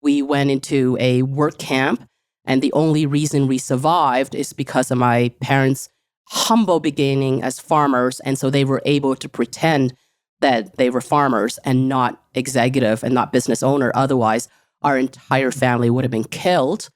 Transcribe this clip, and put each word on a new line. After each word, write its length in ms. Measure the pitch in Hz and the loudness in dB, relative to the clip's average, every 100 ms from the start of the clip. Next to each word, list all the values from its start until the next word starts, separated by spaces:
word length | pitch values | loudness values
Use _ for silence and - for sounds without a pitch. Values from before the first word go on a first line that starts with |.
We 200 | 147 143 | 2 0
went 280 | 139 143 139 | 0 0 2
into 460 | 135 - 143 127 127 | 0 -2 0 0 2
a 220 | 127 123 | 2 2
work 360 | 131 135 151 165 | 0 0 -2 -2
camp, 500 | - 135 135 220 - _ _ _ | -4 0 0 -2 -6 _ _ _
and 180 | - 131 | -2 0
the 100 | 135 | 0
only 340 | - 160 151 151 | 0 2 2 0
reason 400 | 143 147 151 135 | 0 -2 0 0
we 120 | 131 | 0
survived 760 | - 127 147 170 151 127 135 | -2 -2 0 2 2 0 -2
is 180 | - 143 | -4 -8
because 380 | - 135 - 131 | -6 -6 -2 -2
of 80 | 127 | 0
my 340 | 123 120 120 - | 2 2 0 -2
parents 480 | - 139 135 135 - _ _ _ _ | -2 2 2 0 -6 _ _ _ _
humble 520 | - - 226 208 170 | -6 0 2 2 2
beginning 640 | 156 147 143 135 135 131 | 0 -2 0 0 0 0
as 180 | - 131 | -2 -8
farmers, 600 | - 156 147 131 123 127 | -2 0 2 2 0 -2
and 180 | - 135 | -4 -4
so 120 | 135 | -2
they 140 | 139 | 0
were 180 | 135 135 | 0 0
able 320 | - 143 139 131 | 0 0 0 -4
to 120 | - | -8
pretend 680 | - 117 - 160 156 131 - _ _ _ _ | -6 -6 -2 0 2 0 -2 _ _ _ _
that 360 | 147 123 101 _ | 0 0 -2 _
they 140 | 127 | 0
were 100 | 127 | 0
farmers 580 | 120 151 143 120 104 - | 0 2 2 2 0 -4
and 240 | - 127 131 | -2 0 2
not 340 | 135 123 - _ | 0 -2 -4 _
executive 680 | - 131 131 120 131 120 110 | -6 -4 0 0 2 0 0
and 120 | 117 | 0
not 180 | 127 117 | -2 0
business 300 | 131 - 117 | -2 0 0
owner. 280 | 131 143 127 | 0 0 0
Otherwise, 540 | - 135 135 110 110 120 _ _ _ | 0 0 2 2 0 -4 _ _ _
our 160 | 147 135 | -2 0
entire 520 | 131 - - 139 135 | -2 -6 -4 0 0
family 380 | 123 127 120 120 | 0 0 2 2
would 160 | 120 | 2
have 60 | 131 | 0
been 140 | 123 | -2
killed. 680 | 110 - 185 180 135 202 - | -6 -4 0 2 0 -2 -8